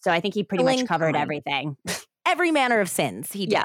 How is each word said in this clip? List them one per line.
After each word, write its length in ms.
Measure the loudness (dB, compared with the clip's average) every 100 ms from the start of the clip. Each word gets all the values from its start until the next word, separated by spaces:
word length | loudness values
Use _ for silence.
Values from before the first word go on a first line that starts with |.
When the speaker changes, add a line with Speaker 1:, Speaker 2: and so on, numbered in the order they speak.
Speaker 1:
So 100 | 0
I 100 | 0
think 140 | 0
he 80 | -4
pretty 180 | -2 0
much 100 | 2
Speaker 2:
killing 120 | 2 0
Speaker 1:
covered 260 | 0 2
Speaker 2:
crime. 100 | 0
Speaker 1:
everything. 540 | -2 -4 -4 -4 -4 -8 -8
<laughs> 220 | -8 -10 _ -2
Speaker 2:
Every 240 | 0 2
manner 280 | 2 4 2
of 80 | 2
sins 440 | 0 -2 -4 -10
he 140 | -6 0
Speaker 1:
Yeah. 160 | 0